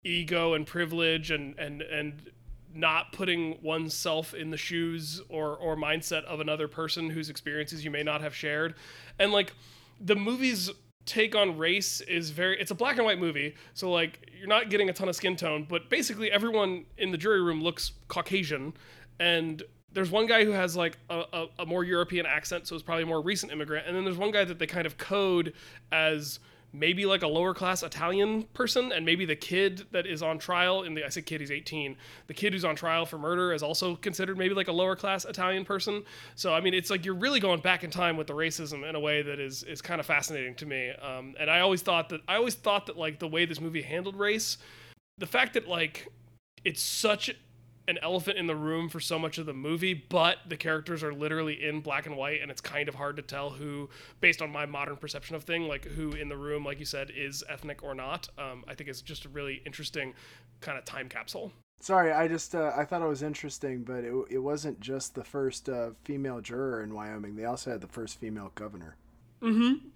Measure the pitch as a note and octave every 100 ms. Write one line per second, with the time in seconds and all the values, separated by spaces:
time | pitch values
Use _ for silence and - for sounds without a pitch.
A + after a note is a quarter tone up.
0 | F#3 F3 D#3+ E3+ E3 D#3 D3+ E3+ E3+ E3
1 | E3 D#3+ D#3 D#3 C#3 - D3 D3 - D3+
2 | D3+ D3 - - - - - D#3+ D#3+ D#3+
3 | - - F#3 E3+ D#3+ D#3+ D#3 D#3+ D#3+ -
4 | F3 D#3+ D#3+ - D#3+ D3+ - E3+ E3 E3
5 | D3+ E3 - D#3+ D3+ D3+ E3+ D#3 D3+ D#3+
6 | - D#3+ D3+ D#3 D3+ D#3 D3+ E3 D#3 E3+
7 | D#3+ D#3+ D3+ C#3+ D3 D3+ D3+ D#3+ D3+ D3
8 | D3+ D3+ D3+ C3 D3+ D3 E3 D#3+ - -
9 | - - G3+ G3+ G3 - - - - -
10 | F#3+ G#3 G3+ B3+ C4 A3 F3+ - _ _
11 | - A3 A3 G#3+ G3 D#3 E3 G3 F#3+ -
12 | - E3+ D#3+ D3+ F#3 G3 F#3+ F#3+ B3 B3+
13 | A3 F#3 E3+ D3 D3 D3 - - F#3 F3
14 | E3 - - F3+ G3 G#3+ A3+ G3+ G3 F3+
15 | F#3+ E3+ F#3+ F3+ E3 D3+ D3+ E3+ - D4
16 | B3+ G#3 G#3+ G3+ A3 A3 G3 F3+ - -
17 | F#3+ F3 G3 G3+ F3 D#3+ E3 E3+ - -
18 | - F3 - F#3+ D#3+ D3 C#3+ - - -
19 | - - E3+ E3+ D#3+ D#3 - _ _ F#3+
20 | F#3 G3+ A3+ A3+ G#3+ G3 F3+ E3+ E3+ -
21 | - E3+ E3 E3+ E3 - E3+ F3+ F3+ F3
22 | E3+ F3+ D#3+ D3+ - F3 - E3 D#3+ E3
23 | E3 D#3+ D#3+ G3 - D3+ D3+ D3+ D3+ F#3
24 | F#3+ F3 G#3 G#3 F3+ E3+ D#3+ F3 D#3+ -
25 | - G3 G3 F3 E3 - - - - D#3+
26 | D#3 D#3 D3 - - - - C#3+ D#3+ F3+
27 | G3 F#3+ E3 D#3+ F3+ F3+ F#3 F#3 D#3+ D3
28 | E3+ F#3+ G#3 A3 A3 - A#3+ C4 B3 F3+
29 | E3 E3+ F3 D3+ - F3+ G3 F#3 G3+ F#3
30 | F3+ D#3 D#3+ D#3+ - F3 F3+ F#3+ F3+ D#3
31 | C#3 E3+ - D#3 C#3+ C#3+ D#3 D#3 C#3 C3+
32 | - - - D3+ G#3 F#3 F3 D3+ E3+ E3
33 | E3 D#3 D3+ F3+ F3+ D#3 D3+ E3 F3+ E3+
34 | G#3 F3 F#3+ F#3 F#3 G3 F#3 E3+ F#3 F#3
35 | G3+ F#3+ - G3 F#3 F#3+ F#3+ G3 G3+ G#3
36 | G#3 - - - F#3 D#3+ F#3 F3+ F3 G3
37 | F3+ F#3 B3 C#4 G3 E3+ F#3 F3+ E3+ E3
38 | E3+ D#3+ D3+ D3 D#3+ D#3 D3+ D3 D3 D#3
39 | D3+ D3+ C#3+ C#3+ C3+ C3+ - D3 - E3+
40 | D3 D3 - D3+ B2+ B2 D3+ C3+ B2 C#3
41 | C#3 C3 C3 C#3 D3+ E3+ F#3+ F#3 G3 E3+
42 | D#3+ D#3+ - G3+ A#3+ A3+ G#3+ G3+ G3 E3
43 | D#3+ D3+ E3 D#3 E3+ D3+ E3 D#3+ C3 E3
44 | F#3+ G3 G3+ A3 - - - - - -
45 | _ - F3+ B3 B3+ B3 G3 E3+ D#3+ -
46 | - - - - _ - F3+ - - -
47 | A3 G#3 - - _ - - - - E3+
48 | D#3+ F3+ F3 F#3+ E3+ D#3 D#3 D#3+ E3 D#3+
49 | - D#3+ D#3+ D#3+ D#3 C3+ D3 E3 F#3 E3
50 | - F3 E3 F3+ F3+ D#3 E3 D#3 D3+ E3
51 | D3+ C#3+ D3+ D#3+ D#3 D3 D3+ D3+ D3+ C#3+
52 | D3+ C#3 C#3 D3+ C#3+ C3+ - D3 D3 C3
53 | C#3+ D3 - C#3 C#3+ C3 D3 C#3+ C#3+ -
54 | - - F3 D#3+ D#3 D3 D3 C#3+ C#3+ C#3+
55 | D3+ C#3+ - D#3+ D#3+ E3 D#3+ C#3 C#3+ D3
56 | D#3 D3 D3 C#3+ D3 D3 C#3+ C#3+ C#3+ C#3+
57 | C#3 C3+ C#3 C#3 - C#3 D3+ C#3 C#3+ C3
58 | C3 F3 - - C#3 B2+ - C3+ C#3+ B2+
59 | C3 D3+ C#3+ C#3+ C#3+ C3+ - C3+ C#3+ D3+
60 | C3 B2 - - - - - C3+ - C#3
61 | B2+ A#2 - - G3 - _ _ - F#3+
62 | E3 D#3 E3 E3 - E3+ D3+ B2+ D3 F3
63 | D#3+ C#3 D3+ D3+ D3 - C#3+ B2 A#2+ B2
64 | A#2+ B2+ - C3 C3+ D3 D3+ F#2+ A2 C3+
65 | - C3 - C#3+ C3+ - - B2+ A#2 A2
66 | - C#3+ C3+ A#2+ G#2 A#2+ C3+ A#2 G#2+ G#2+
67 | G#2+ G#2+ G#2 G#2+ A#2 B2 C3+ A2+ F2+ -
68 | A2 - A2+ G#2+ G2 - G#2+ G2 D#2+ -
69 | - - - _ A3+ A3 A#3+ C#4+ -